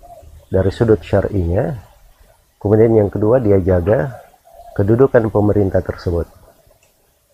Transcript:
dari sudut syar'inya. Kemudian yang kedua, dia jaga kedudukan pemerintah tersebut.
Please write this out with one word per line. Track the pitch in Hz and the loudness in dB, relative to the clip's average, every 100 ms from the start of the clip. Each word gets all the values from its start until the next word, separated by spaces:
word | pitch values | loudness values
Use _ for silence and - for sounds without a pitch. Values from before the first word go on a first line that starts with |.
| - - - - - | -20 -20 -20 -20 -4
dari | 95 95 | -2 0
sudut | - 113 107 | 0 2 0
syar'inya. | - 101 82 101 85 92 165 123 - _ - _ _ _ _ _ | 0 -2 -2 -4 -4 -2 -4 -8 -14 _ -20 _ _ _ _ _
Kemudian | 101 107 113 110 | 0 2 4 2
yang | 101 | 0
kedua, | 104 107 127 | 0 0 0
dia | 104 98 | 2 2
jaga | 87 90 87 123 143 113 - _ _ - - | 2 0 0 -2 -2 -10 -20 _ _ -20 -10
kedudukan | - 98 117 135 123 107 | -4 0 2 2 2 0
pemerintah | 104 101 101 98 92 - | 0 0 0 0 -2 -4
tersebut. | - 95 85 78 - _ _ _ _ _ _ _ _ _ | -8 -6 -4 -6 -12 _ _ _ _ _ _ _ _ _